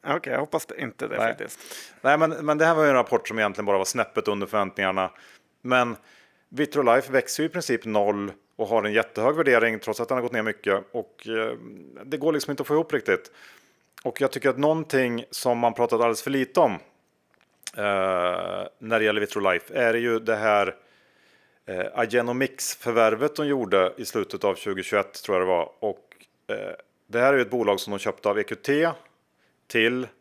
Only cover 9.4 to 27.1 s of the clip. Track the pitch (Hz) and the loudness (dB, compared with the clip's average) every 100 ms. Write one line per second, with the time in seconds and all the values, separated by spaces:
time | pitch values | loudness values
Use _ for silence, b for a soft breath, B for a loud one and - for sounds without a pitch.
9.4 | 139 120 113 110 - 107 117 127 120 117 | 4 4 4 -2 -6 -6 -2 -2 -2 -4
10.4 | 110 101 - 98 98 120 104 _ 110 110 | -4 -4 -2 -2 -2 -10 -12 _ -8 -4
11.4 | 110 120 117 110 - 73 113 143 147 151 | -4 -6 -14 -20 -20 -20 -10 -2 0 -2
12.4 | 143 143 139 151 160 139 - 92 - B | -4 -8 -2 -2 0 -4 0 0 -2 B
13.4 | B B B B B - 131 - 135 139 | B B B B B -10 -10 -2 -2 0
14.4 | 139 127 147 160 156 135 127 117 - - | -2 2 2 0 0 0 0 -2 -8 -6
15.4 | 131 120 120 117 120 113 117 107 - 139 | -2 2 0 2 0 2 2 0 -2 -2
16.4 | 127 - 147 90 - _ _ _ _ _ | 0 2 2 2 -10 _ _ _ _ _
17.4 | _ _ - - 101 98 95 92 90 90 | _ _ -14 -4 -2 0 0 0 0 -2
18.4 | 90 95 98 _ 110 113 110 104 104 110 | -6 -8 -10 _ -2 2 2 0 -2 0
19.4 | 98 90 - 147 117 117 120 113 113 107 | 2 0 -2 0 2 2 0 -2 0 0
20.4 | 110 104 95 - b b b b b b | 4 4 2 -4 b b b b b b
21.4 | b b - 92 - - 117 120 120 123 | b b -10 -6 -6 -2 0 0 0 -2
22.4 | 131 - - - 120 117 110 110 147 147 | -4 -4 -8 -6 -2 4 4 4 -2 -2
23.4 | 151 139 107 98 92 - 107 117 95 98 | -2 -2 2 2 2 -2 -6 -4 -4 -2
24.4 | 104 92 - 95 92 101 95 - - 95 | -2 -2 -6 -6 -2 -2 -2 -8 -2 0
25.4 | 92 87 - _ 107 95 _ - _ _ | 2 0 -2 _ -8 -8 _ -20 _ _
26.4 | - 104 101 87 - _ _ | -10 -8 -8 -14 -20 _ _